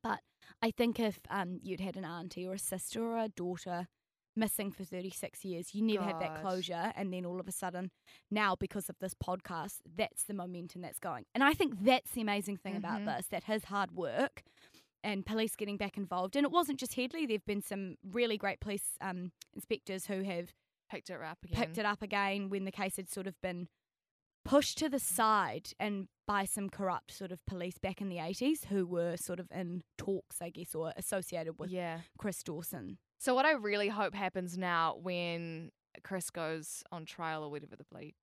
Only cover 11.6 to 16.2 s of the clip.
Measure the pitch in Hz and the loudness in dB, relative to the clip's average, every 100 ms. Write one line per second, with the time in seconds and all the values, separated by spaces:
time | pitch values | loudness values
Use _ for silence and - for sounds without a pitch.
11.6 | 311 196 208 254 - 240 214 202 190 196 | 4 6 8 8 4 -2 2 2 0 -4
12.6 | 190 202 175 214 202 131 - 175 - 214 | -4 -4 -2 -2 0 -2 -2 -4 0 0
13.6 | - 202 185 170 165 117 269 - - _ | 2 0 0 0 0 2 2 0 -20 _
14.6 | - - _ _ 208 196 190 220 220 - | -20 -20 _ _ -2 -2 0 2 2 0
15.6 | 202 202 202 - 196 180 | -4 -2 -2 -2 -2 0